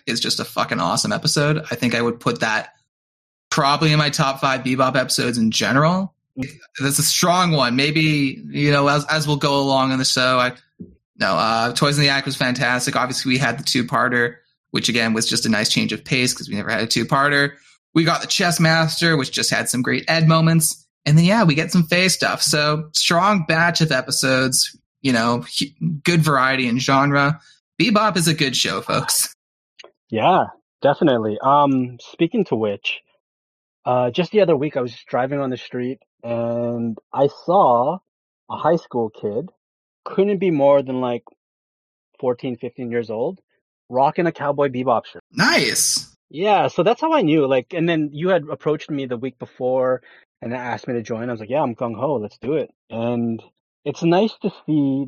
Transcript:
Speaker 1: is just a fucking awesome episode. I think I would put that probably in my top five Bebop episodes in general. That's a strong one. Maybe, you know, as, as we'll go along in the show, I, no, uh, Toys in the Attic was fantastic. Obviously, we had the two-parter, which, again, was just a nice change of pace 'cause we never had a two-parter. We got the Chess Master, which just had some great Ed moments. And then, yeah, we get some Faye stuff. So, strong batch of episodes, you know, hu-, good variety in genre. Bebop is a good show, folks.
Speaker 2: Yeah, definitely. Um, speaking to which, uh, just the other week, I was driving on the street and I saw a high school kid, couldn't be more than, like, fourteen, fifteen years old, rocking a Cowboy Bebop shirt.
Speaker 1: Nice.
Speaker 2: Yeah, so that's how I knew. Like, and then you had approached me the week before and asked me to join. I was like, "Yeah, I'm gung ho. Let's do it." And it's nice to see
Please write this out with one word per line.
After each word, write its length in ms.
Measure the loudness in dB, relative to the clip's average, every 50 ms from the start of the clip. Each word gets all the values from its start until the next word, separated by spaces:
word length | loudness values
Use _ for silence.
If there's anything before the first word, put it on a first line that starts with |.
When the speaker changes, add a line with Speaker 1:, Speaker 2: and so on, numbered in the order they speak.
| _
Speaker 1:
is 140 | -6 -4 -4
just 180 | -2 -2 -2 -4
a 60 | -4
fucking 340 | -4 -4 -4 -2 -2 -2 -2
awesome 320 | -2 -2 -2 -2 -2 -2 -4
episode. 460 | -2 -2 -2 0 0 0 0 0 -2 -4 -6
I 40 | -6
think 200 | -4 -2 -2 0
I 60 | 0 0
would 180 | -2 -2 -2
put 200 | -4 -4 -2 -2
that 340 | -2 -2 -2 -2 -4 -6 -12 _ _ _ _ _ _ _ _ _ _ _ _ _ _ _
probably 400 | 0 2 2 2 2 2 2 2 2
in 60 | 2
my 120 | 2 0
top 300 | 0 0 0 0 0 -2
five 200 | -2 -2 -2 -2
Bebop 340 | -2 -2 0 0 0 2 2
episodes 420 | 0 0 0 -2 -2 -2 -2 0
in 140 | 0 0 0
general. 640 | 0 0 0 2 2 4 4 2 2 0 -2 -4 -8 _ _ _ _ -10 -10 -10 -10 -14 -20 _ -10 -6
That's 200 | -4 -2 0 0
a 20 | 0
strong 480 | 0 0 2 2 2 2 2 2 2
one. 240 | 2 2 2 0 0
Maybe, 680 | 0 0 0 2 2 2 2 2 2 0 -2 -2 -6 -10 -8
you 220 | -4 0 2 2
know, 160 | 4 4 4
as, 180 | 4 2 2 0
as 200 | 0 -2 -2 0
we'll 100 | 0 -2
go 240 | 0 0 0 0 0
along 300 | 2 2 2 2 2 0
in 80 | 0 0
the 60 | -2
show, 340 | 0 0 2 2 2 2 2
I, 140 | 0 0 -2 -8 _ _ _ -20 -20 -20 -20 _ _ _ _ -4
no, 160 | -2 0 0
uh, 380 | 2 2 2 0 0 0 -2 0
Toys 260 | 0 0 2 2 2
in 40 | 2
the 60 | 2
Attic 160 | 2 0 -2
was 100 | -4 -4
fantastic. 580 | -2 -2 -2 0 0 0 0 0 0 -2 -2 -2
Obviously, 360 | -2 -2 -2 -2 -4 -2 -2
we 80 | 0 0
had 200 | 0 0 -2 -2
the 60 | -4
two-parter, 720 | -2 -2 -2 -2 0 0 0 0 0 2 0 0 -2 -2 -8 _ _ _ _ _ _
which, 180 | -4 -4 -2 0
again, 240 | 0 0 0 0 0
was 160 | 0 -2 -2
just 160 | -2 -2 0
a 40 | 0
nice 200 | 0 0 0 0
change 240 | 0 -2 -2 -2 -4
of 120 | -6 -4
pace 280 | -2 -2 0 0 0 -2
'cause 160 | -4 -8 -8
we 60 | -8
never 160 | -8 -6 -4
had 100 | -4 -4 -2
a 40 |
two-parter. 680 | -2 -2 -2 0 0 0 0 2 2 2 0 0 -2 -4 -8 _ _ _ _ _ _ 0
We 100 | 0 2
got 160 | 2 0 -2
the 80 | -4 -4
Chess 320 | -2 -2 0 0 0 2
Master, 560 | 2 2 4 2 0 0 0 0 0 0 2
which 160 | 0 0 -2 -4
just 180 | -4 -2 -2
had 180 | -2 -2 -2 -2
some 140 | -2 -2 -2
great 220 | -2 -2 -2 -2
Ed 220 | -2 0 4 4 4
moments. 580 | 6 4 4 4 4 4 2 0 -2 -6 _ _ _ _ _
And 140 | 4 6 6
then, 60 | 6
yeah, 180 | 6 4 4 4
we 120 | 4 4
get 160 | 2 0 2 2
some 100 | 2 2
Faye 260 | 2 2 2 2 2
stuff. 340 | 2 0 0 -2 -2 -2 0
So, 460 | 0 0 2 2 0 0 -2 -4 -4 -4
strong 520 | -2 0 2 2 2 4 4 2 2 0 0
batch 320 | 2 2 2 2 2 2
of 100 | 2 2
episodes, 880 | 2 0 -2 -2 -2 -2 0 2 2 2 2 0 0 0 -2 -2 -6 -12 _ _ _ _ -2
you 100 | 0 2
know, 320 | 2 2 2 0 -2 -4 -6 -6 -6
hu-, 300 | -6 -6 -6 -6 -4 -4 -4 -2 0
good 160 | 2 2 2
variety 480 | 4 2 2 2 2 2 2 0 0 0
in 100 | -2 0
genre. 640 | 0 2 2 4 4 4 2 2 2 2 0 -4 -8 -18 _ _ _ _ _ -2
Bebop 360 | 0 2 4 2 2 2 0
is 120 | 0 0 0
a 60 | 0
good 200 | 0 0 0 0
show, 260 | -2 -2 -2 -4 -4 -4
folks. 520 | -2 -2 -2 -2 -2 -2 -2 -2 -4 -8 _ _ _ _ _ _ _ _ -20 -20 -20 _ _ _ _
Speaker 2:
Yeah, 340 | -4 0 2 4 4 2 2 -2 -6 -14 _ _ _ _ 0
definitely. 540 | 0 2 2 2 2 2 2 0 -2 -4 -2 2
Um, 560 | 2 4 4 4 4 2 0 -2 -4 -6 -12
speaking 440 | -20 -18 -4 -2 -2 0 0 -2 -2
to 80 | 0 -2
which, 440 | -2 -2 -2 -4 -4 -6 -8 -8 -8 -12 _ _ _ _ _ _ _ _ _ _ _ _ _ _ _ _
uh, 240 | -2 0 0 0 0
just 200 | 0 -2 -4 0
the 120 | 2 2 4
other 140 | 4 4
week, 200 | 2 0 -2 -4
I 60 | -4 -4
was 120 | -4 -6 -12 -10 -6
driving 320 | -2 -2 -2 -2 -2 -4
on 80 | -4 -4
the 60 | -6
street 420 | -8 -10 -10 -8 -6 -6 -6 -8 -10 _ _ _ _ -10
and 760 | -6 -4 -4 -4 -2 -2 -2 -4 -4 -4 -4 -4 -6 -6 -8 -12 _ -2
I 160 | 0 0 0 0 -4 -4
saw 540 | 0 2 4 4 4 4 4 2 0 -2 -4 -8 _ _ _ _ _ _ _ _ -14
a 60 | -10
high 200 | -4 0 0 0
school 340 | 0 -2 -4 -4 -4 -4 -4
kid, 400 | -6 -8 -8 -6 -6 -6 -8 -10 -14 _ _ _ _ _ _ _ _ _ _
couldn't 340 | -6 -2 0 0 0 0 0
be 120 | 0 0
more 320 | 2 4 4 4 4 4 2
than, 180 | 0 -4 -4
like, 240 | -2 -4 -4 -6 -8 -14 -20 _ _ _ _ _ _ _ _ _ _ _ _ _ _ _ _ -6
fourteen, 380 | -4 -4 -4 -2 -4 -8 -8
fifteen 340 | -8 -8 -10 -10 -10 -8 -6
years 200 | -4 -4 -4 -4
old, 300 | -6 -6 -6 -6 -6 -10 _ _ _ _ _ _ _ _ _ -4
rocking 380 | 0 2 2 2 2 0 -2
a 60 | -2 -2
Cowboy 360 | -2 -4 -2 0 0 0 -2
Bebop 380 | -2 -2 0 0 0 0 -2
shirt. 160 | -4 -12 -20 -20 _ -4
Speaker 1:
Nice. 840 | 0 2 2 2 2 2 0 0 0 0 -2 -2 -4 -6 -10 _ _ _ _
Speaker 2:
Yeah, 400 | -8 -4 0 2 4 4 2 2
so 140 | 0 0 2
that's 180 | 2 2 0
how 120 | 0 0 2
I 100 | 2 2
knew. 240 | 4 4 4 4
Like, 280 | 2 2 0 0 -2 -4
and 140 | -2 0 0
then 220 | 0 0 -2 -4 -6
you 160 | -4 -2 0
had 160 | 0 0 0 -4
approached 400 | -8 -6 -4 -4 -4 -4 -4 -6
me 160 | -6 -6 -6
the 100 | -6 -6
week 220 | -6 -6 -8 -10 _
before 640 | -14 -16 _ -6 -4 -2 0 0 0 0 -2 -2 -6 -10 -20 -20 _ _ _ _
and 140 | -10 -10 -8
asked 320 | -8 -6 -8 -8 -8 -6
me 80 | -6 -6
to 80 | -6 -6
join. 260 | -6 -8 -8 -6 -8
I 40 | -8
was 80 | -10
like, 100 | -8 -4
"Yeah, 120 | -2 -2 -2
I'm 120 | -2 -4
gung 220 | -4 -6 -6 -6
ho. 200 | -4 -4 -4 -2
Let's 220 | -4 -6 -8 -12 _
do 160 | -6 -4 -4
it." 160 | -4 -4 -6 _ _ _ _
And 540 | -8 -6 -4 -4 -2 -2 -2 -4 -6 -8 -10 -16 _ _ _ _ _ _ -10
it's 180 | -10 -6 -2 0
nice 300 | 2 4 4 2 0 -2 -4 -8
to 80 | -8 -8 -8 -6
see 400 | -2 0 0 0 0 0 -2 -4